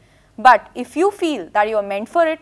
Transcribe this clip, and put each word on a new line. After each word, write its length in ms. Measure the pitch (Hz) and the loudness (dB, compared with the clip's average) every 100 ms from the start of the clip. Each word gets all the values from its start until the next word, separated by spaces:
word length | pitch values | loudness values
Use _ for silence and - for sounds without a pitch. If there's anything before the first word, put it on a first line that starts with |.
| _ _ _ - | _ _ _ 0
but 180 | 233 226 - - | 4 4 2 -12
if 100 | 247 | -8
you 220 | 285 381 | -2 0
feel 300 | 403 339 277 | 0 -4 -4
that 240 | 165 208 214 | -4 -2 0
you 100 | 220 | 0
are 140 | 202 | -4
meant 260 | 196 220 339 | -6 -4 0
for 200 | 330 | 0
it, 20 | 311 | -2